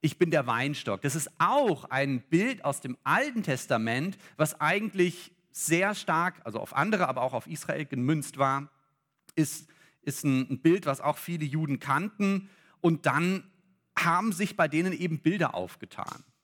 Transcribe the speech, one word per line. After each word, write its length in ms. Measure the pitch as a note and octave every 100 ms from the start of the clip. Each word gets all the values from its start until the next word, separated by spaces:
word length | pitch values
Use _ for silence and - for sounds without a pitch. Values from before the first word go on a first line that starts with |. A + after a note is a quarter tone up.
„Ich 180 | D#3 -
bin 120 | F3
der 160 | D#3 B2
Weinstock.“ 560 | A#2 C3+ D3 - -
Das 120 | C#3+
ist 160 | C#3+ - _
auch 460 | E3+ C4 C4 E3
ein 380 | - C3 C#3 C3
Bild 420 | - E3 A3+ B3
aus 160 | C#3+ C#3
dem 160 | C3+ B2
Alten 380 | C3 F3 D4 A#3+
Testament, 720 | F#3+ B2+ - A#2+ A2+ A#2+ E3+ F#3+ - -
was 200 | D#3 -
eigentlich 720 | D3+ F#3+ G#3+ F#3+ F3+ E3+ - _ _
sehr 420 | - - E3 G3
stark, 460 | G3+ - D#3+ F3 -
also 160 | - G#2+
auf 140 | -
andere, 340 | - E3+ G#3+ E3
aber 120 | B2+
auch 120 | B2+
auf 120 | B2 B2+
Israel 380 | E3 - D3
gemünzt 540 | D3 C3+ B2 D#3 - C3+
war, 320 | C3+ C3+ C#3+ _ _ _ _ _ _
ist, 340 | - D3+ - - _ _ _
ist 220 | - C#3
ein, 260 | D3 C3 C3
ein 80 | B2+
Bild, 260 | E3 F#3 E3+
was 160 | C#3
auch 160 | C#3+ D3
viele 260 | - E3+
Juden 340 | D3+ D3+ D#3 C3+
kannten. 720 | C3+ C#3 F3+ - G3+ G3 F#3+ _ _ _
Und 240 | E3+ D#3+ -
dann 360 | C3+ F3 F#3+ - _ _ _ _ -
haben 340 | E3+ A3+ A3+
sich 220 | F3 G3+
bei 140 | - D#3+
denen 240 | D#3 F#3
eben 280 | F3 F3+ D#3
Bilder 340 | - G3 D3
aufgetan. 680 | G2 F#2 - - - - - - _